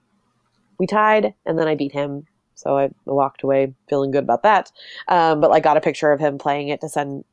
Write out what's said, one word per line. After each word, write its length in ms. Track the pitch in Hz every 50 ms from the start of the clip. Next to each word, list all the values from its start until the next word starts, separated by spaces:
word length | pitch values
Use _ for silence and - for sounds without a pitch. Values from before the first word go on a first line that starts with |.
| _ _ _ _ _ _ _ _ _ _ _ _ _ _ _ -
We 80 | 185
tied, 460 | - 202 214 214 214 214 214 208 208 - _ _
and 120 | - 160 160
then 80 | 160
I 80 | 156 156
beat 160 | 156 143 139
him. 340 | - 143 143 143 139 143 156 _ _ _ _ _ _
So 220 | - - 143 139
I 120 | 139 139 135 - _ _
walked 380 | - 139 139 135 135 - - -
away 300 | 135 135 135 135 135 131 _ _ -
feeling 220 | 147 139 139 139
good 120 | 135 143 131
about 200 | - 123 - -
that. 280 | 214 208 185 - - _ - - - - - - -
Um, 320 | 180 175 165 165 156 151
but, 80 | 160 -
like, 140 | 120 160 151
got 120 | 156 147
a 40 | 156
picture 300 | - 165 139 - 160 147
of 80 | 147 139
him 180 | 156 143 139
playing 320 | 143 - 147 143 147 143 143
it 100 | 147 -
to 60 | - 151
send, 360 | - 151 143 139 139 143 - -